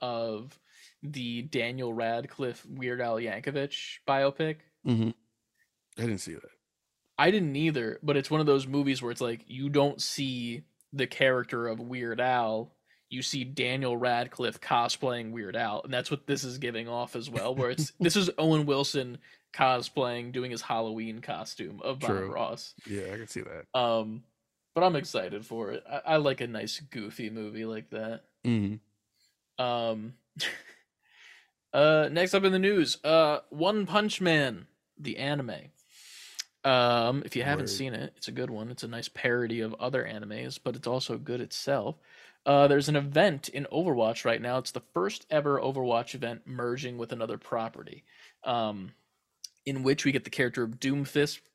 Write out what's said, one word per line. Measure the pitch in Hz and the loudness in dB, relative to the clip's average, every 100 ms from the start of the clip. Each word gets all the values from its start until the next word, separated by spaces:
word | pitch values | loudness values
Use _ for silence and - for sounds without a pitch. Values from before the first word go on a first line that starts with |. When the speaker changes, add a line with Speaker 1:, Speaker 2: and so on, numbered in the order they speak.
Speaker 1:
of | 123 117 113 107 135 - _ - - _ | -6 -2 -4 -4 -10 -18 _ -20 -20 _
the | 147 139 120 117 | -10 -6 -6 -6
Daniel | 143 127 117 131 120 | -4 -2 -2 -4 -4
Radcliffe, | 113 113 117 139 - 127 117 | -2 -2 -2 -4 -6 -6 -6
Weird | - 131 123 123 | -12 -8 -4 -2
Al | 120 113 | -2 -2
Yankovic | 117 101 139 143 143 - - - - | -2 -4 -4 -4 -4 -6 -10 -8 0
biopic. | 139 139 139 156 156 _ _ 139 | 2 2 2 -2 -4 _ _ 2
Speaker 2:
Mm-hmm. | 113 113 - _ _ _ _ _ _ _ - | 2 2 -2 _ _ _ _ _ _ _ -6
I | |
didn't | 117 98 | -4 -4
see | - | -6
that. | 80 - _ _ _ _ _ _ - | -12 -16 _ _ _ _ _ _ 2
Speaker 1:
I | 156 | 4
didn't | 208 160 139 | 4 2 2
either, | 160 147 113 - | 2 0 -2 -4
but | 147 139 | 0 0
it's | 139 | 2
one | 156 | 2
of | 147 | 6
those | 139 131 | 4 4
movies | 143 139 127 | 0 2 0
where | 120 | -2
it's | 117 | -4
like, | 123 117 - | -4 -4 -10
you | 131 143 | -6 0
don't | 143 143 - | 4 4 2
see | - - 135 123 117 117 - _ _ | -4 -4 -4 -4 -6 -8 -12 _ _
the | 139 127 | -4 -2
character | - 135 127 117 120 117 | 2 4 4 0 -4 -4
of | 113 | -4
Weird | 120 127 117 117 | -6 -6 -4 0
Al, | 127 123 113 110 117 _ _ _ - | 2 4 2 0 -4 _ _ _ -12
you | 127 | -6
see | - 139 | -4 -4
Daniel | 127 135 123 135 127 120 | -4 -2 -2 0 -2 0
Radcliffe | 123 120 123 - 120 - | 2 0 -2 -4 -4 -4
cosplaying | - 120 120 - 131 120 110 | 0 2 2 0 -2 -2 -4
Weird | 117 101 | -8 -6
Al, | 113 113 107 | -2 -2 -4
and | - | -4
that's | 123 - | -4 -2
what | 143 - | -4 -2
this | 135 | -4
is | 127 123 | -4 -6
giving | 120 113 117 | -6 -6 -6
off | 120 123 | -6 -6
as | 123 143 | -8 -6
well, | - 110 | -4 -2
where | 135 123 | -2 -2
it's, | 135 147 - | -2 -4 0
Speaker 2:
<laughs> | |
Speaker 1:
this | 170 202 | 2 4
is | 175 - | 2 2
Owen | 160 156 147 | 4 4 4
Wilson | 139 139 143 123 120 - - _ | 2 0 -2 -4 -8 -18 -20 _
cosplaying, | - 135 123 117 147 123 120 120 | 2 4 4 0 -2 -2 -2 -6
doing | 127 127 | -6 -6
his | 117 | -6
Halloween | - 117 113 110 113 113 | -4 -2 -2 -4 -8 -8
costume | - 104 110 - 85 101 | -8 -8 -8 -10 -10 -8
of | 127 135 | -6 -4
Bob | 120 | -2
Speaker 2:
True. | 98 95 | -2 -2
Speaker 1:
Ross. | - 117 120 - - - | -4 -4 -6 -12 -16 -8
Speaker 2:
Yeah, | 101 95 | -8 -6
I | 107 | -10
can | 113 | -10
see | - | -10
that. | - 82 - 127 | -10 -12 -4 0
Speaker 1:
Um, | 120 113 110 113 - _ _ _ _ | 2 2 -2 -8 -14 _ _ _ _
but | 165 | 2
I'm | 180 151 | 4 4
excited | - 117 92 101 113 | -2 -4 -4 -8 -8
for | 113 101 | -8 -6
it. | - - | -6 -8
I, | 139 - | -6 2
I | 156 | 4
like | 143 131 | 4 0
a | 120 | -4
nice, | 110 107 - | -6 -6 -8
goofy | 147 120 104 - 107 | -10 -10 -10 -8 -8
movie | 113 107 110 113 | -8 -8 -8 -6
like | 110 - | -8 -8
that. | 110 110 117 _ _ | -8 -8 -8 _ _
Speaker 2:
Mm-hmm. | 123 113 101 107 _ _ _ _ _ _ _ - | 0 2 2 -4 _ _ _ _ _ _ _ -4
Speaker 1:
Um, | 123 120 117 110 113 - _ - | 0 0 0 -2 -6 -14 _ -8
<laughs> | - - - - _ _ _ - - - _ _ _ | -6 -8 -14 -20 _ _ _ -20 -20 -20 _ _ _
uh, | 135 151 156 147 | 6 8 8 4
next | 160 185 | 2 4
up | 196 | 4
in | 196 | 4
the | 185 | 4
news, | 190 202 139 - | 4 4 2 0
uh, | 147 165 151 147 - | 4 6 6 4 -4
One | 147 180 214 190 | 0 2 2 2
Punch | 208 208 - | 2 2 2
Man, | 180 156 131 92 - _ _ - | 4 6 4 -2 -14 _ _ -12
the | 143 - | -10 -4
anime. | 139 147 120 76 71 _ _ - - - - - - _ | -2 -2 -4 -8 -12 _ _ -20 -20 -20 -18 -14 -14 _
Um, | 139 127 120 120 117 135 - | 4 6 6 4 2 0 -2
if | 120 | -2
you | |
haven't | 135 147 | 0 0
Speaker 2:
Word. | - | -2
Speaker 1:
seen | 101 131 | -4 -4
it, | 120 139 - | -6 -8 -10
it's | - | -10
a | |
good | 123 123 | -6 -6
one. | 107 117 | -6 -10
It's | 127 | -10
a | 113 | -10
nice | 117 - | -8 -10
parody | - 127 120 117 117 | -2 2 2 2 -2
of | 110 | -4
other | - 123 135 | -4 -2 -2
animes, | 113 107 104 110 127 - | -2 -6 -8 -8 -8 -6
but | - - | -6 -4
it's | 120 | -2
also | 127 - 117 | -2 -2 -6
good | 123 120 | -4 -6
itself. | - - - 135 104 160 _ - - _ 143 | -6 -6 0 0 0 -8 _ -20 -20 _ 4
Uh, | 143 143 | 8 8
there's | 143 143 | 8 4
an | 151 | 2
event | 143 151 196 143 - | 4 6 6 4 -4
in | 139 - | -6 -4
Overwatch | 147 180 123 110 117 | 0 2 4 2 2
right | 123 117 | 0 0
now. | 120 127 | 0 -2
It's | 123 | -2
the | 123 - | -8 -4
first | 170 196 - - | -2 -2 -4 0
ever | 156 143 139 | 2 2 2
Overwatch | 135 135 123 117 120 | 0 0 2 2 0
event | 127 117 113 - | -6 -6 -8 -10
merging | 127 120 131 127 120 | -4 -2 -2 -6 -8
with | 117 | -6
another | 120 113 107 | -4 -4 -6
property, | - 120 113 - - - _ - - _ | -4 -4 -4 -8 -16 -18 _ -20 -20 _
um, | - 120 107 104 92 - _ _ _ _ - _ 139 | -2 0 0 -4 -10 -16 _ _ _ _ -20 _ -6
in | 135 | 0
which | 131 135 | 2 2
we | 143 | 2
get | 135 | 0
the | - | -2
character | - 123 131 | 0 0 0
of | 113 127 | -4 -2
Doomfist | 135 143 139 147 151 - _ | -2 -2 0 0 0 -2 _